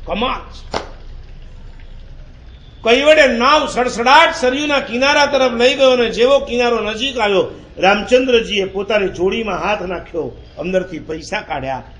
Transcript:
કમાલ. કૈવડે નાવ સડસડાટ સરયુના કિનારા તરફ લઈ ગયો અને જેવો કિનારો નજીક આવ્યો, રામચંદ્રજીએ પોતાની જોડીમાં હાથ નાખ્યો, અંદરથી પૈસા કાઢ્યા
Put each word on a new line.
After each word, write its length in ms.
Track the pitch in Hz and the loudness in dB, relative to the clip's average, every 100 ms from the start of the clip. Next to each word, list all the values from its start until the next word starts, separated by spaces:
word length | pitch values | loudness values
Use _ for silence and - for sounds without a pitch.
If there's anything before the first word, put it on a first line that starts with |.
કમાલ. 360 | - 185 254 233 - - - - - - - - - - - - - - - - - - - - - - - - | -6 -4 -4 -6 -10 -16 -10 -8 -8 -16 -16 -16 -16 -18 -18 -18 -18 -18 -18 -18 -18 -18 -20 -20 -20 -20 -20 -6
કૈવડે 420 | 226 247 294 311 269 | 2 4 6 6 4
નાવ 400 | 233 254 302 269 | 4 2 2 0
સડસડાટ 680 | 240 247 202 240 294 330 | -2 -4 0 6 6 6
સરયુના 460 | 320 254 269 294 277 | 2 -2 0 -2 -2
કિનારા 460 | 277 233 277 294 285 | -2 -2 2 2 2
તરફ 260 | 269 254 | 2 0
લઈ 220 | 233 247 | 2 2
ગયો 160 | 277 262 | 4 4
અને 200 | 247 233 | 4 0
જેવો 280 | 185 247 277 | 2 4 4
કિનારો 420 | - 240 240 233 | 2 -2 0 0
નજીક 380 | 208 214 269 247 | -2 -4 -6 -2
આવ્યો, 360 | 208 190 143 - - - | 2 2 0 -6 -18 0
રામચંદ્રજીએ 880 | 180 214 - 254 262 233 185 202 | 2 2 2 2 4 2 2 -4
પોતાની 440 | 190 190 202 214 185 | -2 -6 -2 0 0
જોડીમાં 540 | 135 185 226 214 175 | -2 -2 0 -4 -4
હાથ 200 | 175 214 | -2 -4
નાખ્યો, 500 | 175 175 - 165 139 - - - | -4 -8 -8 -8 -8 -10 -18 -10
અંદરથી 400 | 175 185 180 160 | -2 -2 -2 -12
પૈસા 420 | 123 160 151 202 | -10 -12 -8 -8
કાઢ્યા 420 | 202 147 131 127 113 - | -6 -8 -6 -8 -10 -20